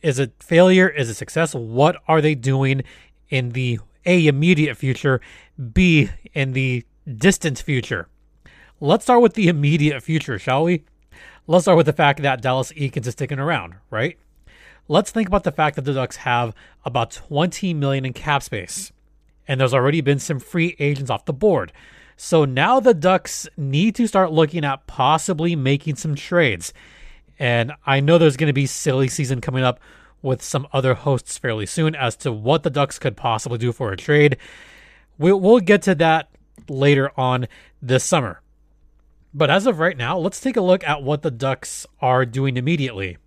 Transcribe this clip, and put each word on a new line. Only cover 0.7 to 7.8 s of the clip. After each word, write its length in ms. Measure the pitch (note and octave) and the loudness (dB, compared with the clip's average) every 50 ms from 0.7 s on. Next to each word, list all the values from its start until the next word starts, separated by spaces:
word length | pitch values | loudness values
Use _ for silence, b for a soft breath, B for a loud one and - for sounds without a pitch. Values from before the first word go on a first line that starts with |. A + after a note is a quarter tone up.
| F#3 F#3 F#3 F3+ | 6 6 4 4
Is 200 | D3 D3+ C3+ A2+ | 2 -2 -4 -4
it 40 | A2 | -6
success? 400 | - - - - D#3 E3 D#3+ - | -10 -12 -6 -2 -2 -2 -2 -4
What 480 | C#3+ A#2 A2 A2+ B2 C#3 D#3+ F3+ - _ - | -8 -10 -6 0 2 2 2 2 -2 _ 0
are 140 | D#3+ D#3+ | 2 2
they 120 | D3 D#3 D#3 | 2 2 0
doing 480 | C3+ A#2 C3+ C3+ C3 C3+ C3+ C3+ C3+ B2+ b b b b b b b _ _ | 0 -2 -2 0 0 0 0 0 -2 -4 b b b b b b b _ _
in 220 | - C3 B2+ B2 | -4 -4 -4 -4
the 280 | A#2 C3 B2+ B2 A#2 A2+ - _ _ _ _ | -4 -4 -2 -2 -4 -4 -6 _ _ _ _
A, 200 | F3 F3+ F3+ E3 | 2 2 4 4
immediate 500 | D3+ C#3 C3+ D3+ F3 F3+ D3+ D#3 C#3+ A#2+ | 4 2 4 4 4 4 4 2 -2 -2
future, 460 | - - C3+ C3 - - D3 C3 A#2+ B B B B B B B - C3+ A#2 A2 | -4 -4 -4 -4 -2 0 0 0 0 B B B B B B B -14 -14 -4 0
B, 360 | - F#3 F3+ E3 D3+ C#3 G2 - - - - _ | 2 4 6 6 4 4 2 -2 -12 -16 -12 _
in 200 | D3+ C3+ C3 B2+ | -6 -4 -4 -2
the 300 | C3 C3 C3 B2+ A#2+ A2+ _ _ _ _ - | -2 -2 -2 -2 -4 -6 _ _ _ _ -14
distant 520 | B2+ G#2+ B2 F#3+ G3 - - E3 C3+ - | -10 2 2 2 2 2 -2 -4 -6 -6
future?" 500 | - - D3 C3 | -6 -4 -2 -2